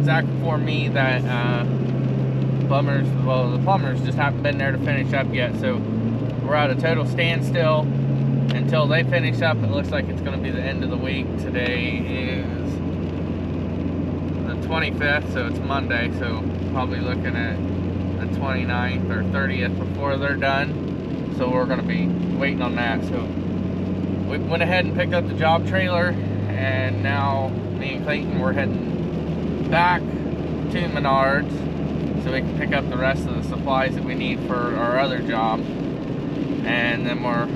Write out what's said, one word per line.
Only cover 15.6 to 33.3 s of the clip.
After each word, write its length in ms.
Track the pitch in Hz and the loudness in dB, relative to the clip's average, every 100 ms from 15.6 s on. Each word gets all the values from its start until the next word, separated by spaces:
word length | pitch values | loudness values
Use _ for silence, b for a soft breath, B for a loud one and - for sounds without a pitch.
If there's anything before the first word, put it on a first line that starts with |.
| - 139 131 120 117 - | -2 -2 0 0 0 -2
so 240 | 123 113 117 - - | -2 -2 -2 -2 -2
probably 300 | 131 127 127 | -2 -2 -2
looking 340 | 123 123 127 120 | -2 -2 -2 -2
at 220 | 117 101 - - - - - - | -2 -2 -2 -2 -2 -2 -2 -2
the 160 | 123 - | -2 -2
twenty-ninth 760 | 135 131 123 123 123 123 - | -2 0 0 0 0 0 0
or 100 | 113 - | 0 0
thirtieth 440 | 139 139 - - - | 0 0 0 0 0
before 380 | - - 139 135 | -2 -2 -2 0
they're 220 | 139 139 | 0 0
done. 1000 | 139 135 143 147 - - - - - - | 2 2 0 -2 -4 -4 -4 -4 -4 -2
So 120 | 127 | 0
we're 140 | 127 127 | 2 2
gonna 180 | 127 | 0
be 240 | 117 117 - - - 131 | 0 0 2 0 0 0
waiting 240 | 139 - | 0 0
on 140 | 123 117 | 0 0
that. 280 | 120 113 | 0 0
So 180 | - - - - - - - - - - - - - | 0 -2 -2 -4 -2 -2 -2 -2 -2 -2 0 -2 0
we 80 | - | -2
went 260 | - 165 | 0 0
ahead 220 | 170 180 165 | 2 2 2
and 100 | 151 | 0
picked 180 | 170 | 0
up 140 | 175 170 | 0 0
the 60 | |
job 340 | - 160 165 160 | 2 4 4 4
trailer, 480 | 185 185 175 180 175 - - - | 0 2 2 2 0 -2 -2 -2
and 520 | 131 135 131 131 131 | 0 0 0 0 0
now 460 | 135 139 139 135 135 131 - - | 0 2 2 0 0 -2 -4 -4
me 180 | 139 139 | -4 -4
and 100 | - | -2
Clayton, 340 | 147 - - | -2 0 0
we're 140 | - | 2
heading 1120 | 139 131 95 - - - - - - - - - | 2 0 0 -2 -2 -2 -2 -2 -2 -2 -2 2
back 300 | 160 175 175 | 4 4 2
to 880 | - - - - - - - - 156 | 0 -4 -2 -4 -4 -2 -2 -2 -2
Menards 640 | 147 143 135 135 139 143 - - - - - - - | 0 2 4 4 2 0 -2 -4 -2 -2 -2 -2 -2
so 80 | 127 | 0
we 80 | 131 | -2
can 180 | 131 - | -2 -2
pick 140 | 147 | 0
up 180 | 143 139 | 0 0
the 60 | 131 | 0
rest 320 | 131 131 | 0 0
of 80 | 127 | -2